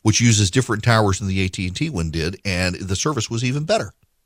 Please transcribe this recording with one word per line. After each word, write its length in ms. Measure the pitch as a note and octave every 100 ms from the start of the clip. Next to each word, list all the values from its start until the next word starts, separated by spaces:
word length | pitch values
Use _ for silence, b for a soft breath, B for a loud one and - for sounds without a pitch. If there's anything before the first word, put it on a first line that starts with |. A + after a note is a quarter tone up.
which 180 | A2 -
uses 300 | A#2 G#2 G2
different 320 | C3 B2 G#2+
towers 360 | A#2+ A2+ G#2 F#2
than 100 | G2
the 120 | F#2+
A 80 | F#2
T 180 | - F#2
and 100 | F#2
T 140 | D#3+
one 200 | G#2 D#2+
did, 300 | D#2+ D#2+ G2+
and 320 | G2+ F2+ F#2 F2+
the 200 | F#2 F#2+
service 320 | D#3+ C3+ -
was 160 | A#2
even 200 | B2+ C#3+
better. 280 | D#3 G#3+ G#2+ - _ _